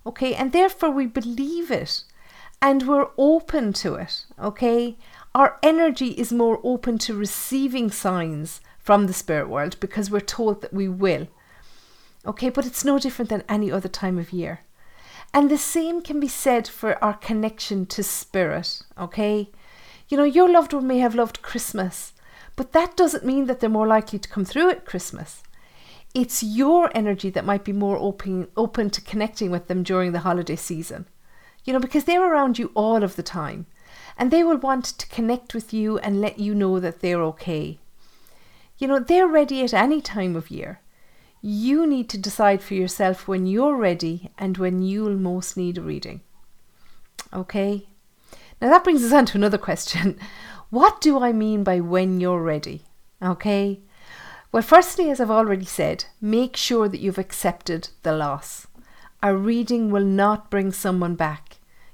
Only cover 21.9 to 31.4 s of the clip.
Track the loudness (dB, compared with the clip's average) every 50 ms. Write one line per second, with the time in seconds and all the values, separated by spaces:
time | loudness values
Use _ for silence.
21.9 | -6 -10 -14 -16 -18 _ -20 -20 -20 -20 -20 -14 -10 -8 -4 0 2 2 2 2
22.9 | 2 2 2 2 2 0 -2 0 0 0 0 0 -2 0 0 0 2 2 4 4
23.9 | 4 2 2 0 -8 -10 -10 -8 -6 -6 -4 -2 0 2 2 2 2 0 -4 -10
24.9 | -10 -8 -8 -10 -12 -12 -14 -14 -18 -20 -20 -20 -20 -20 -20 -20 -20 -20 -20 -20
25.9 | -20 -20 -16 -8 -4 -2 -2 -2 -2 -4 -4 -2 0 2 4 6 6 6 4 4
26.9 | 2 0 0 0 0 -2 -4 -4 -4 -4 -2 0 -2 -2 -2 -4 -4 -2 0 0
27.9 | 0 0 -2 -4 -4 -6 -6 -6 -4 -4 -6 -6 -4 -2 -2 -2 -2 -2 -2 -2
28.9 | -4 -6 -8 -6 -6 -4 -4 -4 -4 -4 -4 -4 -4 -4 -4 -4 -4 -4 -2 -2
29.9 | 0 0 0 0 -2 -2 -2 -2 -2 -2 -2 -4 -6 -8 -8 -8 -8 -8 -8 -10
30.9 | -12 -14 -16 -16 -20 -20 -20 -20 -20 -20